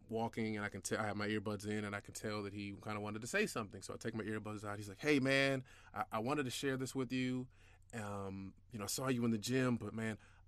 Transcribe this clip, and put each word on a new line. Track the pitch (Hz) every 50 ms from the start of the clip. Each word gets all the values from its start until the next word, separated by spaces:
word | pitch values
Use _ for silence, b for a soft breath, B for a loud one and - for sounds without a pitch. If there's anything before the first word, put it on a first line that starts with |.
| -
walking, | - 110 110 113 113 - 120 110 110 107
and | 104 104
I | 101
can | - 98
tell, | - - 110 101
I | 107
have | 104 101
my | 104 104
earbuds | 104 110 107 98 107 104 98 104
in, | 107 107 107 104
and | 101 101
I | 101
can | - - -
tell | - - 107 107 107 101
that | 98 98
he | 104 101 101 101 - -
kinda | 110 107 104
wanted | 104 104 104 110
to | 120
say | 120 - 202 220
something. | 175 - 123 107 92 - 98
So | - -
I | 98
take | 98 - 113 107
my | 110 95
earbuds | 107 107 107 101 107 107 101 107
out. | 104 101
He's | 104 104
like, | 101 95 -
"Hey, | - 147 151 135
man, | 127 135 135 135 139 139 135 131 131 B B B B B B
I, | 104 - -
I | 113 110
wanted | 110 127 147 151 135
to | 123
share | - - 143 139 131
this | 131 131 123 -
with | 135 131 120
you. | 127 127 127 127 127 127 127 b b b b b b b b -
Um, | - 117 104 101 101 101 98 98 95 98 95 95 - - - -
you | -
know, | 107 101
I |
saw | - - - 131
you | 131 123 120 120
in | 117
the | 113 107
gym, | 101 120 131 131 131 127 120
but, | 113 - 104 98
man, | 113 113 110 107 b b b b b b